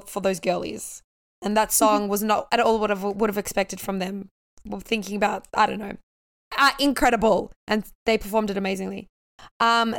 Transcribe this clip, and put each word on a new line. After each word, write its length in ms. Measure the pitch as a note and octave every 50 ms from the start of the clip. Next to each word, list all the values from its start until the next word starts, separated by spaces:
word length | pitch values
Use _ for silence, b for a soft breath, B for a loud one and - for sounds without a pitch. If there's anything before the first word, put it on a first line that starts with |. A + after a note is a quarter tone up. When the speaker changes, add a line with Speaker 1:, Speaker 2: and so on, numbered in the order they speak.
| -
Speaker 1:
for 140 | - - G3+
those 180 | F#3+ F#3+ F#3+ E3+
girlies. 600 | - F#3 F3 E3+ - - - - - - - - - _ _ _ _ _ _ _ -
And 120 | G3+ G#3
that 100 | A3 G#3+
Speaker 2:
Mm-hmm. 60 | - - - A3+
Speaker 1:
song 220 | G#3+ G#3 G#3 G#3
was 160 | G3 G3+ G3+ A3
not 240 | G#3+ G#3 G#3 - - A#3
at 80 | A#3
all 180 | A3+ A3+ A3+ G#3+
what 120 | G#3+ G#3
I 20 | G#3
would 340 | F#3 G3 G3+ G3+ G3+ A3+ G#3+
have 80 | G3
expected 440 | G#3 G3 - - G3+ F#3+ - F#3+ -
from 180 | - - G3 F#3+
them. 300 | F3+ F#3+ G3+ G3 G3 - _ _ _ _ _ - -
Well, 140 | G#3 G3+ G3
thinking 380 | F#3 - A3+ A3 F#3 F#3+ G#3
about, 300 | G3+ G#3 G#3 G#3 F#3+ - - -
I 120 | F#3+ G#3+
don't 140 | G3 - G#3
know. 180 | G#3 G3+ - - _ _ _ _ _ _ _ _ _ _ -
Uh, 140 | - C#4 C#4 - -
incredible. 720 | C#4 C#4+ B3 - D4 B3 A#3+ G#3+ G#3+ A3 F#3 F#3+ - - - _ _
And 160 | - G#3+ G#3+ - - - _ _
they 120 | A#3 A3+
performed 320 | A3 - G3 G#3 A3 G#3+ G3+
it 80 | G3
amazingly. 500 | G3 G3 F#3+ G3 F#3 F#3+ F#3+ G3 G3+ G3+ - _ _ _ _ _ B B B _ -
Um, 360 | A3+ A#3 A#3 A#3 A3+ A3+ A3